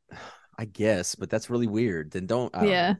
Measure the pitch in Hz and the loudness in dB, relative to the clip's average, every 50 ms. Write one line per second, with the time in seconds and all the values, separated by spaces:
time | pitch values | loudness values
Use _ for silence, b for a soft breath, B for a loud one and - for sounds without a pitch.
0 | _ - - - - - - - - _ - - 117 107 95 - 107 110 107 90 | _ -20 -18 -18 -16 -18 -18 -20 -20 _ -12 -10 -10 -10 -4 0 2 4 4 2
1 | 90 - - - 95 - - 110 - - 120 120 120 110 101 110 120 113 90 80 | 0 -4 -6 -6 -6 -2 -2 -2 -2 0 -2 0 0 2 2 2 0 0 0 -2
2 | 78 78 - 92 92 90 113 123 123 107 - - - 208 185 180 170 185 202 | -6 -6 -6 -6 -2 0 0 0 0 -2 -2 2 2 4 4 4 4 2 0